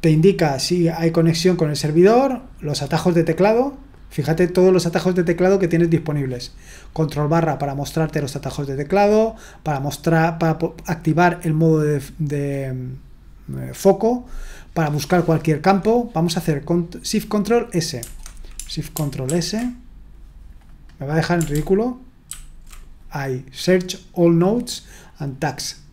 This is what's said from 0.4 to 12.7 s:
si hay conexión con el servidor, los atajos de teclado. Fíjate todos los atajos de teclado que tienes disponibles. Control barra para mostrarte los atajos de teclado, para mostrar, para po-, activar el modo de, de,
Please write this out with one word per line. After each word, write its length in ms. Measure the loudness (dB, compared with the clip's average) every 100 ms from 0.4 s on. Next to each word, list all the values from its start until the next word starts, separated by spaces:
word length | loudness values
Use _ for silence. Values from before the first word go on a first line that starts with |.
| 0 0
si 300 | -2 0 0
hay 220 | 2 0
conexión 460 | 2 2 4 2 2
con 140 | 0
el 60 | -2
servidor, 640 | 0 4 6 6 2 -2 -10 -12
los 220 | -6 -4
atajos 320 | -2 0 2
de 100 | 2
teclado. 540 | 2 2 4 4 0 -4 -20 -20 -14
Fíjate 360 | -6 -2 2 2
todos 260 | 4 6
los 140 | 4 2
atajos 280 | 0 0
de 100 | 0
teclado 340 | 0 2 2 2
que 80 | 2
tienes 240 | 2 2
disponibles. 640 | 2 0 -4 -4 -6 -10 -18 -20 -20 -16
Control 360 | -4 -4 -2 0
barra 300 | 2 0 -2
para 160 | -4
mostrarte 460 | -4 -6 -2 -2 -2
los 160 | -4 -6
atajos 300 | -8 -8 -6
de 100 | -6
teclado, 600 | -2 2 4 4 2 -2 -20 -10
para 180 | -6 -4
mostrar, 580 | -4 -4 0 2 2 2
para 200 | -2 0
po-, 180 | -4 -6 -8
activar 540 | -4 -2 4 2 2
el 120 | -2
modo 260 | 2 4 4
de, 200 | 2 -2 -4 -8
de, 540 | -4 -4 -4 -4 -6